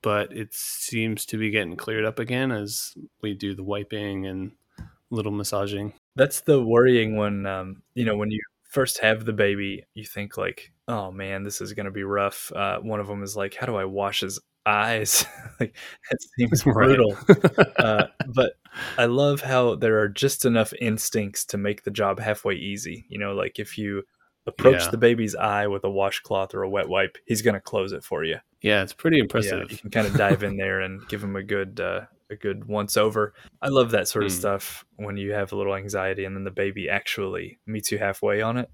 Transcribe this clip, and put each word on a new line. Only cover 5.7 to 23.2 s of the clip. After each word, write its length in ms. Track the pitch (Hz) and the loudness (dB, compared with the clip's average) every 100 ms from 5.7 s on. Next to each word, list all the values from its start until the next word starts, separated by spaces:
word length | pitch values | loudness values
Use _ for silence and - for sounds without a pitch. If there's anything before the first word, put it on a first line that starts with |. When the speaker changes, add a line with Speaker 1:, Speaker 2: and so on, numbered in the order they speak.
| 101 104 - _ - | -4 -8 -10 _ 2
Speaker 2:
That's 260 | 143 - | 2 2
the 200 | - 143 | 2 4
worrying 540 | 113 117 127 123 110 107 | 6 6 8 6 4 0
one. 300 | 104 101 98 | 0 0 -4
Um, 360 | 95 92 95 _ | -6 -8 -12 _
you 100 | - | -4
know, 120 | 113 104 | -2 0
when 120 | 107 | -2
you 100 | 107 - _ | -4 -8 _
first 340 | _ - 127 - | _ -2 0 2
have 240 | 110 110 | 2 2
the 80 | 113 | -2
baby, 540 | 104 101 101 98 98 - | 0 2 2 -4 -6 -12
you 100 | - | -18
think, 320 | 104 - 101 - | -14 -10 -10 -6
like, 340 | 98 - - _ - | -6 -8 -20 _ -8
"Oh 240 | 117 95 | -6 -6
man, 320 | 95 95 98 | -10 -8 -8
this 180 | 101 - | -8 -8
is 100 | 101 | -8
gonna 180 | 104 98 | -8 -8
be 140 | 98 | -6
rough." 480 | 98 101 101 - - | -4 0 0 -4 -10
Uh, 260 | - 98 98 | -4 -4 -4
one 200 | 110 107 | -4 -6
of 80 | 101 | -6
'em 140 | 101 | -8
is 120 | 98 104 | -8 -6
like, 180 | 98 | -6
"How 100 | - 123 | -4 -4
do 100 | 107 | -2
I 100 | 95 | -4
wash 340 | 98 98 101 | -2 -2 -2
his 180 | 95 98 _ _ 107 | -4 -8 _ _ 0
eyes?" 580 | 104 110 113 104 - - | 2 2 0 2 0 0
<laughs> 40 | - - - | -8 -18 -6
Like, 140 | 110 - - - - | -6 -6 -20 -18 -8
that 80 | 127 - - | -6 -6 -2
seems 260 | 120 139 143 | 2 4 4
Speaker 1:
<laughs> 0 | |
Right. 80 | |
Speaker 2:
brutal. 420 | 110 107 135 110 101 - | 6 6 8 6 2 8
Speaker 1:
<laughs> 460 | 196 170 - 190 - | 10 10 6 4 6
Speaker 2:
Uh, 280 | 113 107 - _ - | 4 4 2 _ -2
but 180 | 120 123 - _ - - - | 2 2 0 _ -12 -8 2
I 100 | 120 | 4
love 340 | 123 143 143 | 6 4 2
how 340 | 131 127 120 104 | 2 4 4 4
there 220 | 113 110 | 4 4
are 80 | 107 | 2
just 360 | 101 135 - | 2 0 2
enough 280 | 127 117 110 - | 2 4 2 0
instincts 640 | 117 110 - 113 101 - - | -2 -2 -2 -2 -2 -6 -6
to 100 | 101 | -2
make 240 | 101 104 | -2 -2
the 60 | - | -6
job 300 | 101 101 95 | -2 0 0
halfway 340 | 110 107 107 | -2 -2 -2
easy. 500 | 92 90 101 117 82 - | -4 -4 -8 -8 -12 -12
You 100 | |
know, 140 | - | -8